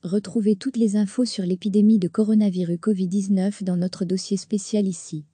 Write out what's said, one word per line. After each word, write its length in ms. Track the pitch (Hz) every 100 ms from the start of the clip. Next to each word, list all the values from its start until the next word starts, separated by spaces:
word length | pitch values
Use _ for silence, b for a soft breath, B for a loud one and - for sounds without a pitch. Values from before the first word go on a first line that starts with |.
Retrouvez 540 | 180 202 202 233 208 196
toutes 200 | 269 240
les 200 | 220 202
infos 280 | 202 -
sur 200 | 240 -
l'épidémie 560 | 180 180 214 196 208 220
de 80 | 175
coronavirus 680 | - 214 220 208 185 175 170
covid 260 | 208 196 185
dix-neuf 560 | 202 196 196 190 202
dans 140 | 190 180
notre 280 | 180 -
dossier 320 | 180 185 - 196
spécial 480 | - 214 - 214 196
ici. 380 | 170 - 156 151